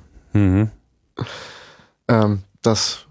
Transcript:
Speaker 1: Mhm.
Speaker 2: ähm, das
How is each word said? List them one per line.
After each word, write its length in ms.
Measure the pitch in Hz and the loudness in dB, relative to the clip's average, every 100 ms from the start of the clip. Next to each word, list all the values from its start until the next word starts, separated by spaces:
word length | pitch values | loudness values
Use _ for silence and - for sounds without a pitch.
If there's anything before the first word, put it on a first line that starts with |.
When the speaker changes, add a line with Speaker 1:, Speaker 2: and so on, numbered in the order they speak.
| - - _ | -20 -20 _
Speaker 1:
Mhm. 380 | 107 98 95 107 - _ _ _ - - - - - - - _ _ - | 0 2 2 0 -6 _ _ _ -14 -12 -12 -18 -20 -20 -20 _ _ 0
Speaker 2:
ähm, 340 | 113 107 101 - _ | 2 2 0 -6 _
das 440 | 120 107 - - - | 0 0 -2 -8 -6